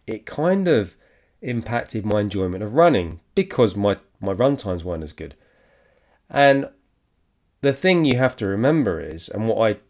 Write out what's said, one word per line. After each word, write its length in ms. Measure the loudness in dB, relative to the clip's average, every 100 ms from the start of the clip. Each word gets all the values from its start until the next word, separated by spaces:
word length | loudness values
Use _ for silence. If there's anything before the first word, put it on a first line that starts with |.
| -12
it 200 | -12 -10
kind 420 | -4 0 0 2
of 280 | 2 0 _ _ _ _ _
impacted 640 | -6 -6 -4 -6 -4 -6
my 160 | -2 0
enjoyment 420 | 0 -2 -2 -4
of 120 | -2
running 460 | 2 4 4 -2 -10 _
because 400 | -4 -2 2 2
my, 240 | 4 0 0 _ _
my 120 | -6
run 240 | 0 0 0
times 280 | -4 -6
weren't 180 | -6 -8
as 100 | -10
good. 220 | -14 -16 -16 _ _ _ _ _ _ _ _ _
And 360 | 4 4 4 0 _ _ _ _ _ _ _ _ _
the 140 | -2
thing 320 | 2 2 4 2
you 100 | 2
have 200 | 0 0
to 100 | -4
remember 520 | 0 2 2 0 -2
is, 300 | -8 -10 -8
and 180 | -4 -2
what 140 | 2
I 180 | 0 0